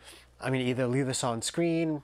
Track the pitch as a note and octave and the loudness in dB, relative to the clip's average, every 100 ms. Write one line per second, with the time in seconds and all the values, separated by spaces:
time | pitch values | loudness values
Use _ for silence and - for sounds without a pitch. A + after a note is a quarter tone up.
0 | - - - - B2 C3 B2+ B2+ B2+ B2+ | -20 -20 -20 -8 -2 0 0 2 2 2
1 | C3 B2+ C3 A2+ A2 - E3+ E3 E3 D3+ | 0 0 0 0 -2 0 0 2 0 -2